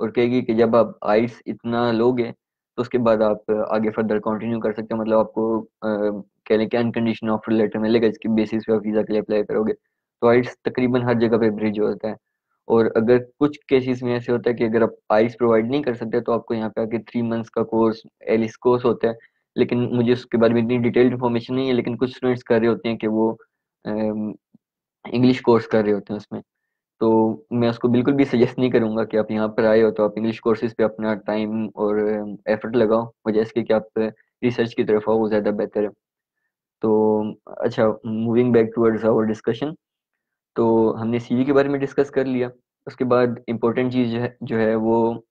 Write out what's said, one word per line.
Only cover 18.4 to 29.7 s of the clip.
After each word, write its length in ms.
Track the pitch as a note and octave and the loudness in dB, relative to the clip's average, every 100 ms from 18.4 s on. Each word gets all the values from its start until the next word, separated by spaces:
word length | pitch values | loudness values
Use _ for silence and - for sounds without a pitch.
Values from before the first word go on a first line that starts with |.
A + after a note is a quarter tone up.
| A2 - | 0 -2
course 280 | B2 B2 | 0 2
होता 240 | B2 A2 A#2 | 2 0 -2
है, 80 | A#2 _ _ _ - | -4 _ _ _ -2
लेकिन 320 | B2 B2 B2 | 0 0 0
मुझे 200 | B2 A#2+ | 0 2
उसके 260 | B2 - A#2 | 0 0 2
बारे 160 | A2+ | 4
में 60 | A#2 | 4
इतनी 160 | A2+ B2 | 0 0
डिटेल्ड 340 | A#2+ A2+ B2 | 0 4 2
information 420 | A#2+ B2 A#2 A2+ | 2 -2 -2 -4
नहीं 120 | B2+ C3+ | -4 -2
है, 60 | |
लेकिन 240 | B2 B2 A#2 | -2 -2 -4
कुछ 180 | B2+ - | -4 -4
students 260 | B2+ B2 | -2 -2
कर 180 | - A#2 | 0 2
रहे 80 | A#2 | 2
होते 200 | A2 A#2+ | 0 -2
हैं 100 | A2 | -4
कि 80 | A2 | -2
वो, 240 | A2 A2+ A2 _ _ _ _ | 0 0 -2 _ _ _ _
अम, 480 | - G#2+ A2 G#2+ G#2+ - _ _ _ _ _ _ | -8 -4 -4 -4 -6 -10 _ _ _ _ _ _
English 360 | A2 A#2+ B2+ B2+ | -6 2 2 2
course 260 | - A#2 - | 4 2 4
कर 180 | A2+ | 0
रहे 100 | G#2 | 2
होते 180 | G2+ - | 0 -4
हैं 60 | G#2+ | -10
उसमें। 220 | - G#2+ - _ _ _ _ - | -10 -14 -14 _ _ _ _ -2
तो 80 | A2+ A2+ A2+ - - | 2 4 2 -2 -6
मैं 160 | A#2+ A#2+ | -2 -2
उसको 200 | A#2 B2 | 0 0
बिल्कुल 260 | A#2+ B2+ | 2 2
भी 100 | C#3 | 2
सजेस्ट 340 | C3+ B2 B2 - | 2 2 0 2
नहीं 120 | B2+ | 0
करूँगा 340 | B2 A2+ A2 | 2 0 -2
कि 120 | A2 G#2+ | -2 -2
आप 140 | G#2+ | -2
यहाँ 180 | A2 A2 | -2 -2
पर 160 | A2 | 0
आए 160 | A2 | 4